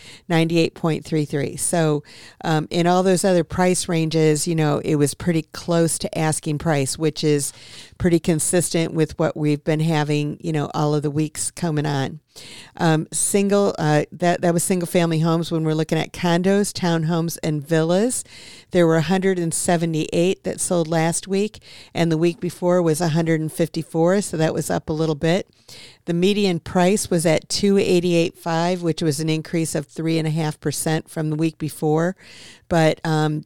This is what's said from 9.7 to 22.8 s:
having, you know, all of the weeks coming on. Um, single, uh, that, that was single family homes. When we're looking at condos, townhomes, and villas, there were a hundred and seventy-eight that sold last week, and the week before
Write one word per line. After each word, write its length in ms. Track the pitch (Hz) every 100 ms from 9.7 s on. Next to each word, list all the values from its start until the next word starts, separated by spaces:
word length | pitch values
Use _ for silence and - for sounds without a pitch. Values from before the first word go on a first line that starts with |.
| 156
having, 580 | 160 151 147 147 147 -
you 120 | 170
know, 180 | 151 143
all 200 | 160 147
of 80 | 151
the 80 | 147
weeks 420 | 147 151 - -
coming 340 | - 175 151 147
on. 320 | 135 131 156 - - - - - -
Um, 300 | 170 156 -
single, 640 | - - 202 202 202 202 -
uh, 280 | 156 151 -
that, 300 | - 175 -
that 120 | 175
was 120 | 170
single 240 | - 185 170
family 320 | 180 170 160
homes. 320 | 165 165 160
When 100 | 165
we're 120 | 156
looking 240 | 156 156 160
at 140 | -
condos, 600 | - 180 170 185 202 202
townhomes, 640 | - 175 165 160 170 165 -
and 200 | 160 151
villas, 600 | 147 160 160 185 247 247 - - - - -
there 160 | 180 165
were 80 | 165
a 60 |
hundred 360 | 156 190 190 180
and 160 | 165
seventy-eight 880 | - - 170 165 156 - 170 180 -
that 180 | 175 -
sold 280 | - 175 156
last 400 | 165 165 - 185
week, 340 | 196 208 - - - -
and 160 | - 170
the 80 | 156
week 220 | 170 170
before 420 | 170 - 180 180